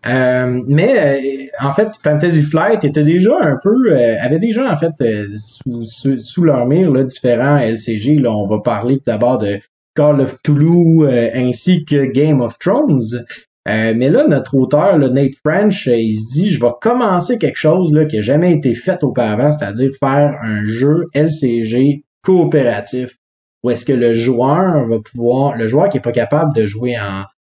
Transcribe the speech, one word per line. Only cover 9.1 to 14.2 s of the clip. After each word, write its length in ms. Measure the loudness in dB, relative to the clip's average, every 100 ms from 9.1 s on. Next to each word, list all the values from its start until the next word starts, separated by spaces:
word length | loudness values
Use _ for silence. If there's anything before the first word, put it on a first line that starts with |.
| -2 0 0
de 200 | -2 -6 _ _ _ 0
Call 240 | 2 2
of 160 | 0 -4
Cthulhu, 640 | 0 2 4 4 4 4 4
euh, 240 | 2 0
ainsi 500 | -2 -4 -2 0 0
que 200 | 2 0 0
Game 340 | 0 2 2
of 180 | 0 -4
Thrones. 680 | -2 0 2 0 -2 -8 -12 -20 _ _ -6
Euh, 260 | -2 0 0
mais 140 | 2
là, 160 | 2